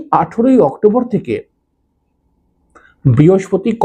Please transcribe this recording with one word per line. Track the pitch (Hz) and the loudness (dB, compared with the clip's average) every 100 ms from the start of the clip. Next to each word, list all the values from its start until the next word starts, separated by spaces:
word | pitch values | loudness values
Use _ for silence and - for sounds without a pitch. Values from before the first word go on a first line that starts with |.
| - | 0
আঠেরোই | 160 165 - 254 254 147 | -4 -4 -2 0 2 0
অক্টোবর | - 208 240 254 | 0 0 0 -2
থেকে | 185 - 104 - _ _ _ _ _ _ _ _ _ _ _ _ _ _ _ 135 117 | -6 -6 -8 -10 _ _ _ _ _ _ _ _ _ _ _ _ _ _ _ 0 2
বৃহস্পতি | 160 190 190 190 233 - | 4 2 0 -4 -4 -2